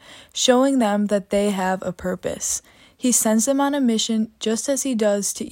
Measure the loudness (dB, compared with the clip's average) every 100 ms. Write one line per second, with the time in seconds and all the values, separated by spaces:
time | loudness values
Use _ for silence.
0 | -20 -20 -14 -2 4 4 4 2 2 2
1 | 0 -2 0 0 0 0 -2 -2 -4 -6
2 | -6 -6 -6 -6 -6 -8 -10 -20 -20 _
3 | 0 2 2 2 2 0 0 2 2 0
4 | 0 -2 -4 -4 -4 -2 -2 -2 -2 0
5 | 0 0 -2 -6 -6